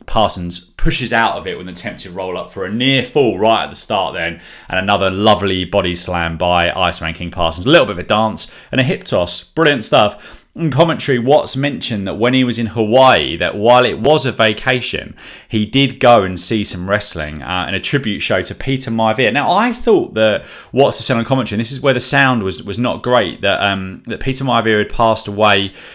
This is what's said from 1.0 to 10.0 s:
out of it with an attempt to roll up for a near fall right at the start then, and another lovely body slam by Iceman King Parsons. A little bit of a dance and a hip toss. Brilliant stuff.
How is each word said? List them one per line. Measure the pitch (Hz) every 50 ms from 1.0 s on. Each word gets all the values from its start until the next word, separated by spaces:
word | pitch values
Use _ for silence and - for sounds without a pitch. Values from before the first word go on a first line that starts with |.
| 127 107 117
out | 113 113 101 -
of | 101 92
it | 95 87 87
with | 90 92
an | 90
attempt | - - 104 92 -
to | - 95
roll | 87 95 95 92 90
up | 90 - -
for | - 98 92
a | 92 104
near | 117 127 135 135 131 120
fall | - - 147 135 113 98 92
right | 107 113 113 101 76
at | 73
the | 78
start | - - - 110 98 90 71 78
then, | 90 82 85 80 78 - - - - - -
and | - 92
another | 95 98 104 95 98 95
lovely | 92 95 104 110 104 87 101 98 92 92 92
body | 80 98 101 90 90 87
slam | 87 - - 90 85 85 82 82
by | 80 90 87 87 87 85 85 -
Iceman | 92 92 87 85 - 85 80 82
King | - 87 85
Parsons. | 85 87 87 82 80 87 92
A | 123
little | 156 170 131
bit | 107 101
of | 85
a | 87
dance | - 110 104 110 110 92 78 - - - - - - -
and | 131
a | 127
hip | 131 - - -
toss. | - - 95 87 - - - -
Brilliant | _ - 156 160 151 143 123 107
stuff. | - 151 131